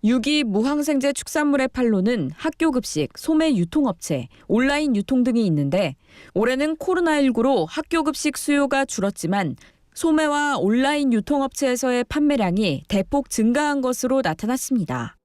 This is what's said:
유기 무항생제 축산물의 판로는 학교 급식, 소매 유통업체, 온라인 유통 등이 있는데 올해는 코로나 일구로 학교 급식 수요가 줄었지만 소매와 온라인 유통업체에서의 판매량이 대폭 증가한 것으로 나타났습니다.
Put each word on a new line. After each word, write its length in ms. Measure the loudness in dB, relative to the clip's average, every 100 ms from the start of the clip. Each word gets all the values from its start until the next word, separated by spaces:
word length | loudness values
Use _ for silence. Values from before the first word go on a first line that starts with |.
| 2
유기 380 | 2 2 0
무항생제 680 | 0 0 0 0 0 0 0
축산물의 560 | -2 -6 -2 0 2 0
판로는 640 | 0 0 2 2 0 -4 -4
학교 360 | -6 -2 0
급식, 460 | 0 -4 -4 -4 -6
소매 380 | 0 2 2 2
유통업체, 720 | 0 0 0 -2 -4 -6 -6 -18 -2
온라인 480 | 0 2 0 0 -2
유통 260 | 0 0
등이 220 | 2 2 2
있는데 500 | 2 0 0 -2 -6 _ -20 -8
올해는 420 | 0 0 0 -2 -2
코로나 440 | -2 0 2 2
일구로 480 | 2 2 2 2 0
학교 360 | -6 -4 -2
급식 320 | -2 -2 -6 -4
수요가 480 | 0 0 2 0
줄었지만 720 | -2 -2 -4 -4 -4 -2 -2 -6 -16 _ _
소매와 640 | -4 0 2 2 0 0 0
온라인 560 | 0 2 2 2 2
유통업체에서의 920 | 0 0 -2 -2 -2 -2 0 0 -2 -2
판매량이 760 | 0 2 2 0 0 0 -2 -2
대폭 400 | -2 0 -2 -2
증가한 500 | 0 2 2 0 0
것으로 400 | -2 -2 0 0
나타났습니다. 920 | 0 -2 -4 -4 -2 -2 -2 -4 -6 -12